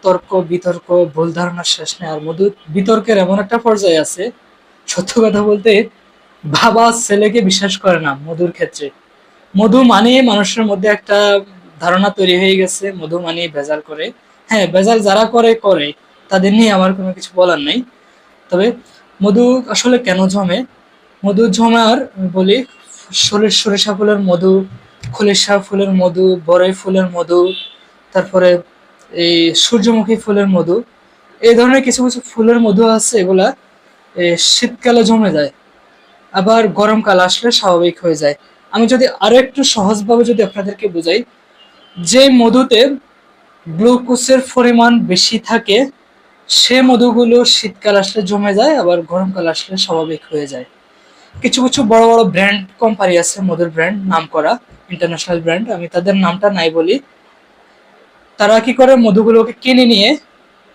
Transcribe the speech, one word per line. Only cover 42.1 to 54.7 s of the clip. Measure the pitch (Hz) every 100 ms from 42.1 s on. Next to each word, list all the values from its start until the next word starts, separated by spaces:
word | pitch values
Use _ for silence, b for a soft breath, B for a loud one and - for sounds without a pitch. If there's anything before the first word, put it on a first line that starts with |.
| 247 277
মধুতে | 247 226 254 262 220 285 277 _ _ _ _ _ _ 170
গ্লুকোজের | 160 233 247 247 240 - 262 262
পরিমাণ | 254 240 233 233 240
বেশি | 170 180 - 226
থাকে, | - 226 214 208 277 - _ _ _ _ -
সে | - - 254
মধুগুলো | 254 240 240 226 233 240 240
শীতকাল | - 208 - 214 196
আসলে | 190 220
জমে | 190 202 202
যায়, | 196 277 285
আবার | 175 175
গরমকাল | 160 180 190 190 165
আসলে | 156 - 190
স্বাভাবিক | - 165 160 156 -
হয়ে | 151 143
যায়। | 131 127 _ _ b b b b -
কিছু | 254 254
কিছু | 254 277
বড় | 214 226 233
বড় | 233
ব্র্যান্ড | 196 165 202 202 190 -
কোম্পানি | 226 208 185 170
আছে, | 170 202
মধুর | 190 165 170
ব্র্যান্ড, | 160 170 208 190
নাম | 165 160
করা | 156 156 247 _